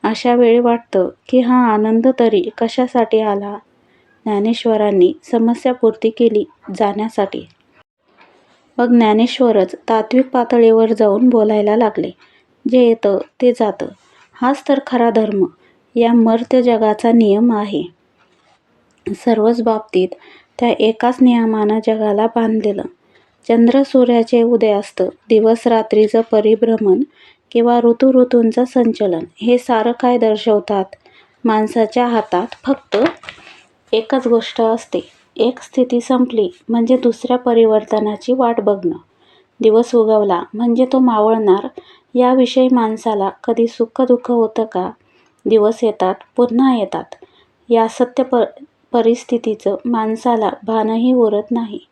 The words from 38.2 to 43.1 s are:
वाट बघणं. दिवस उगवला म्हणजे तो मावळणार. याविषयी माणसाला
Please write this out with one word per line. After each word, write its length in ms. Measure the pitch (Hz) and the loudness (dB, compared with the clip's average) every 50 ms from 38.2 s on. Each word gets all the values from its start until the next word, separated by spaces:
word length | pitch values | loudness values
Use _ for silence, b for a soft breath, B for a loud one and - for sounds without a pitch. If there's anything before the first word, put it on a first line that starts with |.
| - - 247 | -4 -4 -2
वाट 280 | 262 262 233 233 233 | 0 0 -2 -2 -2
बघणं. 360 | 202 208 208 196 180 175 156 - _ _ b b b b b b b b b _ | -2 -2 -2 -2 -2 -6 -6 -6 _ _ b b b b b b b b b _
दिवस 340 | 226 220 214 226 233 - - | 0 2 2 2 0 2 0
उगवला 480 | 240 220 214 220 214 208 202 185 175 - - - | 0 2 2 2 0 0 0 -2 -4 -6 -10 -8
म्हणजे 320 | 214 233 240 233 233 262 | -4 -2 -2 0 0 0
तो 140 | 254 262 262 | 0 2 0
मावळणार. 680 | 254 247 233 214 208 220 226 226 220 202 185 202 208 262 B B B B B B B B _ | 2 2 2 2 2 2 0 0 2 0 0 0 0 -10 B B B B B B B B _
याविषयी 540 | 247 247 247 262 262 254 240 - 262 254 254 | 0 2 2 4 2 2 2 2 0 2 2
माणसाला 580 | 254 247 226 220 220 220 - 233 | 2 0 0 -2 -4 -6 -4 -4